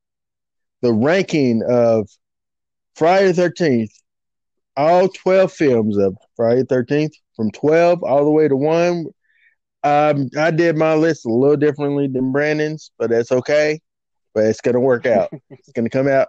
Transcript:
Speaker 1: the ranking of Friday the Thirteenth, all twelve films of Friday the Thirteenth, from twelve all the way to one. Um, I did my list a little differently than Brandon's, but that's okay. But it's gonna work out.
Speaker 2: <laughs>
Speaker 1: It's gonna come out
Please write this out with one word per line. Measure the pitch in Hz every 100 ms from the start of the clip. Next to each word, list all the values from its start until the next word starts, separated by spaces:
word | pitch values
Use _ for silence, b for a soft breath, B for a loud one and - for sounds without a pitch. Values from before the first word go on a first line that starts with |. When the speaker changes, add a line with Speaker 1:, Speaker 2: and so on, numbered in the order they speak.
| _ _ _ _ _ _ _ -
Speaker 1:
the | 123
ranking | 107 139 190 180 160 131 113 104
of | 123 117 113 104 _ _ _ _ _ _ _ _
Friday | - 160 190 190
the |
Thirteenth, | 170 175 - 165 120 110 _ _ _ _ _ _ _ _ 135
all | 156 180 190
twelve | - 185 190 190
films | - 147 117 107 101
of | 98 95 _ -
Friday | 117 127
the | 127
Thirteenth, | 127 120 147 151 _ _
from | - 107
twelve | - 147 165 170 175
all | - 143
the | 151
way | 151 156
to | 135
one. | 151 170 175 175 151 - _ _ _ _ _ _
Um, | 147 147 151 143 127 151
I | 165
did | 160 170 156
my | 160
list | 156 160 147 117
a |
little | 117 139 147
differently | 147 143 143 143 139
than | 127 131
Brandon's, | 139 151 151 151 156 - -
but | 117
that's | 117 120
okay. | 127 135 147 151 156 _ _ _ _ _
But | 110
it's | 110 110
gonna | 127 120
work | 131 120 127
out. | 104 -
Speaker 2:
<laughs> | 139 _
Speaker 1:
It's | 135 _
gonna | 123 117
come | 135 139
out | 135